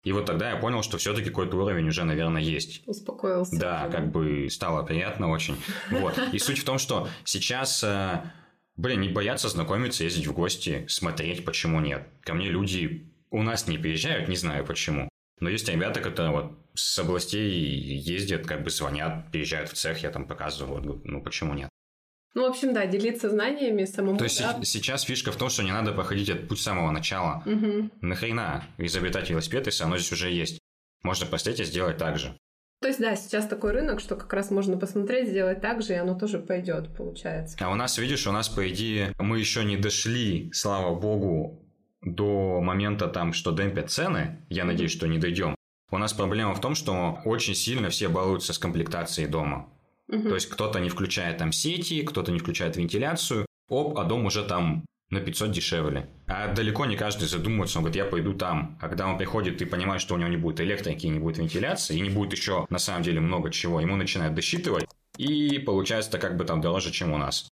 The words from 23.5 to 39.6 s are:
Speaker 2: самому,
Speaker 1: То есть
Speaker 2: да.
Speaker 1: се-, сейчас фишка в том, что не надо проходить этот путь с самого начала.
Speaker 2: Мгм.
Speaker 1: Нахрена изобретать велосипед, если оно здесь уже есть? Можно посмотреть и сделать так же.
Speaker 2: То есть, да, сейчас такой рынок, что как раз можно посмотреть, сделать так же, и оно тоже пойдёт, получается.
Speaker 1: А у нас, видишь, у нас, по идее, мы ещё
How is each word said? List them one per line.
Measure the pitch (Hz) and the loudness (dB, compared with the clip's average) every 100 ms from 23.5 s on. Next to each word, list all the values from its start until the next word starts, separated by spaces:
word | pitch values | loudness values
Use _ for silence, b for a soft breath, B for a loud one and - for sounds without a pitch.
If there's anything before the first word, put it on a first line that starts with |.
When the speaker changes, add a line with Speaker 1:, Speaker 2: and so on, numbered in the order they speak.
| 294 254 208 | 0 2 2
Speaker 2:
самому, | 190 - 196 202 | 0 0 0 2
Speaker 1:
То | |
есть | - - | 0 0
Speaker 2:
да. | - | 0
Speaker 1:
се-, | 120 107 | 0 -2
сейчас | 107 110 135 | -2 -2 -2
фишка | - 127 110 | -2 -2 -2
в | 107 | -2
том, | 127 | -2
что | 120 | 0
не | 95 | 0
надо | 101 107 | 0 0
проходить | 92 87 101 101 | 0 0 0 0
этот | 85 - | -2 -2
путь | 104 | -2
с | |
самого | - 92 82 | 0 2 2
начала. | 78 80 95 85 76 202 | 2 0 0 0 0 0
Speaker 2:
Мгм. | 214 214 208 214 - | 2 4 2 0 -2
Speaker 1:
Нахрена | 90 92 113 117 95 69 - - | -2 0 0 0 0 -4 -6 -4
изобретать | 85 90 87 85 87 | -2 0 0 0 0
велосипед, | 82 80 127 107 | 0 0 0 0
если | - | 0
оно | 80 185 | 2 0
здесь | 175 | 0
уже | 170 185 | 0 0
есть? | 87 82 - _ _ _ _ | 0 -2 -6 _ _ _ _
Можно | 92 92 82 | -4 -2 0
посмотреть | 85 104 117 82 | 0 0 -2 -2
и | |
сделать | 85 90 78 | 0 0 2
так | 82 76 | 0 -2
же. | 65 - _ _ _ _ | -4 -10 _ _ _ _
Speaker 2:
То | 269 | -2
есть, | 269 | 2
да, | 226 196 | 0 0
сейчас | - 214 214 | -2 -2 -2
такой | 214 208 | 0 0
рынок, | 233 302 214 | 2 0 -2
что | - - | -4 -8
как | - | -2
раз | 196 196 | -2 2
можно | 202 196 185 | 2 2 0
посмотреть, | 202 208 202 254 233 | 0 -2 0 2 2
сделать | 190 185 190 | 2 2 2
так | 208 233 | -2 -2
же, | 214 | 0
и | 180 | 0
оно | 180 180 | 0 0
тоже | 208 185 | 0 -2
пойдёт, | - 180 180 160 160 - | -2 -2 0 -4 -4 -8
получается. | - - 165 - 160 - | -8 -8 -6 -6 -6 -4
Speaker 1:
А | 92 | -2
у | 101 | 0
нас, | 123 - | 0 0
видишь, | 123 143 - | 0 0 2
у | |
нас, | 104 110 | 0 0
по | - 95 | 0 0
идее, | 92 113 107 98 101 | 0 0 2 0 0
мы | 101 113 | 2 2
ещё | 104 120 | 2 2